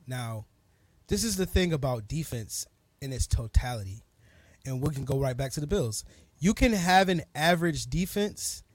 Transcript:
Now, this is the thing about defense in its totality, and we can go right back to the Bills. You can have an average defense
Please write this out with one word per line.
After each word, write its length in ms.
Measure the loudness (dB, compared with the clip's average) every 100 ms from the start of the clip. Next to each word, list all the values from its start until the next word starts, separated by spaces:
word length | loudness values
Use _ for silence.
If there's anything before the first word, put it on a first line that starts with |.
| -10
Now, 400 | -8 -8 -10 -12 _ _ _ _ _ -2
this 160 | 0
is 120 | 0 0
the 100 | 2
thing 260 | 2 4
about 340 | 2 0 -2 -4
defense 580 | -4 -4 -6 -8 -10 -10 _ _ -14
in 100 | -6
its 140 | -4 0
totality, 800 | -2 0 -2 0 -4 -8 -12 -16 _ _ -20 _ _
and 160 | -8 -4
we 140 | -4
can 100 | -4
go 140 | -2 -2
right 180 | -2 -2
back 140 | -4
to 80 | -4
the 60 | -2
Bills. 380 | 0 -2 -4 -10 -18 _ -2
You 160 | 0
can 180 | 4 4
have 360 | 4 6 6 6
an 140 | 2 -2
average 520 | 0 4 4 2 -2 -2
defense 760 | -2 -2 -2 -2 -4 -8 -10 -14